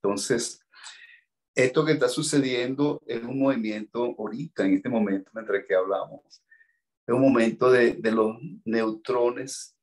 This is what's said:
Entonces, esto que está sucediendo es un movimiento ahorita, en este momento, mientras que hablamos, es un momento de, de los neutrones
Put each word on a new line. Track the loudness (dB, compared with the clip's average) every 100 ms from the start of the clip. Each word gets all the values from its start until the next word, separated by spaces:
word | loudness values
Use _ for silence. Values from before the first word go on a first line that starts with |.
Entonces, | -2 -2 -2 -2 -2 -12 _ -20 -20 -20 -20 -20 _ _ _
esto | 0 2 2 2
que |
está | 2 2
sucediendo | 0 0 2 2 0 -2 0 -2 -2 -6
es | -8
un | -6 0
movimiento | 0 0 -2 -6 -6 -4 -4 -4
ahorita, | -8 -8 -10 -2 0
en |
este | 0 0
momento, | -2 0 -2 -6 -14
mientras | -4 -4 0
que | 0
hablamos, | 0 -2 -4 -12 _ -20 _ _ _ _ _ _ -2
es |
un | 4
momento | 4 4 2 2 4
de, | 6 4
de | 2 0
los | 0 0 -2 -14 -12 -4
neutrones | -2 -2 -4 -4 0 0 -2 -10 -12 -16 _